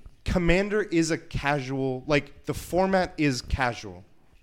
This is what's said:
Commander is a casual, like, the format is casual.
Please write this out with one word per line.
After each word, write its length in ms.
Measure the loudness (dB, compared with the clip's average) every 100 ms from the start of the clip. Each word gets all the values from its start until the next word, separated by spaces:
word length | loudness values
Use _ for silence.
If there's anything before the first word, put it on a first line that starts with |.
| -14 -10
Commander 580 | -2 0 4 4 4 -2
is 300 | 0 2 2
a 60 | -2
casual, 840 | -4 -4 0 0 -2 -2 -2 -4 0
like, 360 | 0 0 -8 -8
the 80 |
format 600 | -8 -2 0 2 2 0 0
is 220 | 0 0
casual. 640 | -2 0 0 -2 -12 -16 -20 -20 _ -12